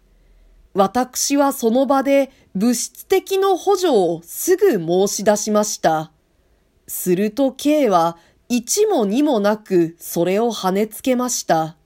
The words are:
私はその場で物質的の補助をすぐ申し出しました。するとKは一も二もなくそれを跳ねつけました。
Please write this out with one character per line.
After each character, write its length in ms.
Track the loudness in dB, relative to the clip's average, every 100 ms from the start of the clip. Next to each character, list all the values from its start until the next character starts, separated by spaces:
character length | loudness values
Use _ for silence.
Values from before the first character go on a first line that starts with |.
| _ _ _ _ _ _ _
私 640 | 0 0 0 -4 -4 -2 2
は 160 | 0
そ 180 | 0 0
の 140 | 2 2
場 180 | 2
で 280 | 2 2 0 _ _ -2
物 220 | 0 0
質 280 | -6 -12 -2
的 320 | -2 0 0
の 180 | 0 0
補 220 | 0 0
助 120 | 2
を 320 | 2 2 -2 -10
す 320 | -6 -2 2
ぐ 280 | 2 2 0
申 220 | 0 0
し 160 | 0
出 140 | 0 0
し 140 | 0
ま 120 | 0
し 180 | 0 -2
た。 300 | 0 0 -4 _ _ _ _ _ _ _ -14
す 280 | -6 -2 0
る 160 | -2
と 220 | -2 -4
K 340 | -2 0 2 2
は 300 | 2 2 -4 _ _ -6
一 360 | -4 -2 0 0
も 180 | 0 0
二 180 | 0
も 160 | 0 2
な 160 | 0 -2
く 400 | 0 0 0 -4
そ 260 | -8 -4 -2
れ 140 | 0
を 120 | -2
跳 200 | -2 -2
ね 160 | -2 -4
つ 140 | -4
け 140 | -2 -2
ま 140 | -2
し 180 | -4 0
た。 300 | 0 -2 -10